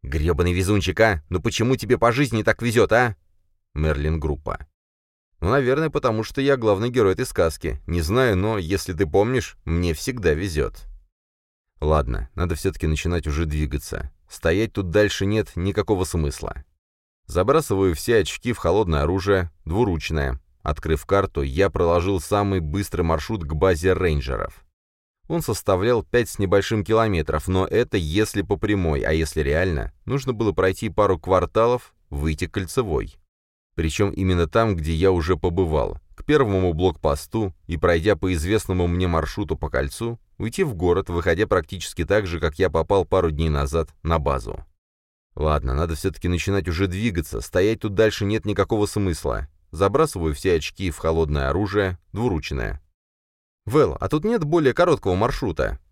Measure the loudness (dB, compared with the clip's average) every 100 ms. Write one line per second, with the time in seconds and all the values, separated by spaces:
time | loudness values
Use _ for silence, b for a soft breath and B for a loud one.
0 | -4 -2 0 2 2 2 2 2 0 4
1 | 4 4 -2 -2 -2 0 0 0 2 4
2 | 4 2 0 0 0 0 2 4 6 4
3 | 2 -2 _ _ _ _ _ -2 0 0
4 | 0 -2 -2 -4 -6 -10 -10 _ _ _
5 | _ _ _ _ 0 2 2 2 0 0
6 | 0 0 -4 -2 2 2 4 2 2 2
7 | 2 2 -2 0 0 0 -6 -6 -4 -2
8 | 0 2 4 2 0 -2 -2 -2 -2 -2
9 | 0 2 2 0 -4 -10 -4 -2 0 -2
10 | -4 -2 0 0 -2 -2 -4 -6 -18 -18
11 | _ _ _ _ _ _ _ _ 0 2
12 | 0 -6 -8 -6 -4 -2 -4 -2 -2 -2
13 | -2 -2 -2 -2 -2 -2 -2 -4 -8 -10
14 | -10 _ _ -4 0 2 0 -2 0 2
15 | 2 2 0 0 -2 -2 -2 -2 0 0
16 | 0 -2 -2 -4 -10 -12 -16 _ _ _
17 | _ _ -6 0 2 2 2 2 2 2
18 | 2 2 2 -4 -6 -2 0 2 2 0
19 | 0 0 2 2 0 _ -4 0 0 0
20 | -2 -2 -2 -4 _ _ -6 -6 -2 -2
21 | 2 0 2 -2 -4 0 0 2 2 4
22 | 2 -2 0 0 2 0 -2 -4 -4 -2
23 | 0 0 -2 -6 -4 0 2 2 2 2
24 | 2 0 -2 -6 -8 -12 _ _ _ _
25 | _ _ _ -4 -2 -4 0 2 4 0
26 | 2 0 0 -2 2 2 2 -2 2 2
27 | 2 0 -2 -4 0 0 2 0 0 -2
28 | 0 0 0 -2 -2 -2 0 0 0 0
29 | 0 0 0 -2 0 0 0 -2 -6 -10
30 | -6 -4 -4 -2 0 2 0 0 -4 0
31 | 2 2 2 2 2 2 2 0 -4 _
32 | _ -4 -2 -2 -4 -6 -4 -2 -2 -2
33 | -4 -14 _ _ _ _ _ -4 -4 0
34 | -2 0 0 2 2 2 2 0 0 2
35 | 4 2 2 0 0 0 0 0 -2 -6
36 | _ -16 0 0 2 0 0 2 0 2
37 | -2 -2 -4 -4 -4 -6 -8 0 2 2
38 | 2 0 0 -2 0 -2 0 -2 0 0
39 | 0 0 -2 -6 -6 -4 -4 -4 -4 -6
40 | -8 -8 _ _ -8 -2 -4 0 2 2
41 | 0 -2 0 0 2 0 -2 -10 -10 -6
42 | 0 0 0 -2 -4 0 0 0 2 2
43 | 2 2 2 0 0 0 0 -2 -4 _
44 | -2 0 0 -4 -6 -12 -14 _ _ _
45 | _ _ _ -4 0 0 0 -2 -2 -2
46 | -4 -2 -2 -2 0 -2 -2 -2 -2 0
47 | -2 -2 -4 -8 -2 2 2 0 -2 2
48 | 2 2 -2 -2 -2 -2 0 2 0 0
49 | -2 -2 -4 -4 -8 _ _ 0 2 4
50 | 0 0 -2 0 2 2 0 -6 -6 -2
51 | -2 0 0 0 0 -2 0 0 0 -4
52 | _ -4 -2 -2 -4 -6 -6 -8 _ _
53 | _ _ _ _ _ _ -2 2 2 0
54 | -2 -2 0 -2 2 2 2 4 2 2
55 | 0 0 0 -2 -6 -2 -4 -4 _